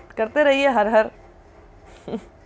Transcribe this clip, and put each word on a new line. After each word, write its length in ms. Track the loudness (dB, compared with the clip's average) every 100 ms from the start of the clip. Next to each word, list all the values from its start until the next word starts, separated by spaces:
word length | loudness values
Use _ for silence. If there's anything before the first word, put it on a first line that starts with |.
| -14 -8
करते 280 | -4 0
रहिए 240 | 2 2 2
हर 200 | 0 2
हर। 220 | 2 0 -6 -20 -20 -20 -20 -20 -20 -20 -20 -14
<laughs> 100 | -14 -14 -20